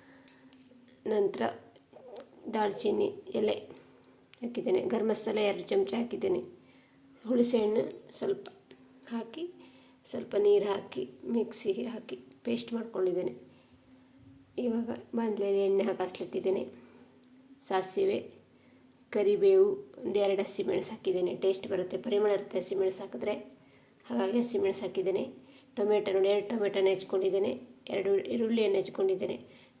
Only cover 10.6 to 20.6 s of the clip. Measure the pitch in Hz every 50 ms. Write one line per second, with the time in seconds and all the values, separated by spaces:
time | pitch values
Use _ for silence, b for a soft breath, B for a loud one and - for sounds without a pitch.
10.6 | 202 202 196 - - - - - - - - - - 240 233 233 214 - - -
11.6 | - 208 190 220 247 233 220 208 - - 190 - - - - - - 240 - -
12.6 | - - 233 226 - - - 185 185 185 170 180 175 - - - - B B B
13.6 | B B B B B B B B B B B B - - - - - _ - -
14.6 | 247 233 226 233 226 226 - - - - - 226 226 220 202 196 202 202 196 196
15.6 | 196 196 196 196 226 208 185 - 185 180 - - 180 - - 190 - 190 190 226
16.6 | 240 - - B B B B B B B B B B _ - - - - - -
17.6 | - - 196 185 185 - - 202 190 190 214 - - - - - - _ b b
18.6 | b b b b b b b _ _ - - 208 202 202 208 175 196 196 190 190
19.6 | 196 202 190 - - - - - 254 220 190 202 202 196 196 196 - - - -